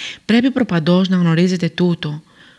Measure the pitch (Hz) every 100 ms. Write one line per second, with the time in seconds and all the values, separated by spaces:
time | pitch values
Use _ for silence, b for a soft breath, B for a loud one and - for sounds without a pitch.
0 | B B - 226 262 262 226 170 151 180
1 | 190 185 170 165 180 185 170 - 180 165
2 | 151 151 b b b